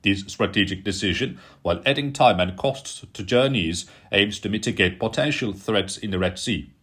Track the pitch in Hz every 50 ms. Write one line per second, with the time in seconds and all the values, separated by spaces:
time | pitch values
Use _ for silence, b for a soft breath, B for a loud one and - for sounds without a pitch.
0 | - 101 98 98 - - - - 113 98 92 107 98 92 98 92 95 104 95 -
1 | - 98 82 - - - - B B B B B B - - - - 135 139 139
2 | 139 143 139 - 143 123 104 90 90 92 92 - - 139 131 - - - - -
3 | - - _ - 101 92 120 123 131 135 135 110 87 80 90 87 - B B B
4 | B B - 98 101 104 104 - - - 101 110 110 123 - - 98 90 90 -
5 | - 113 - - 143 151 143 - 127 107 92 95 - - 110 101 92 95 - -
6 | - 107 95 90 92 87 87 - - 123 123 117 73 - - _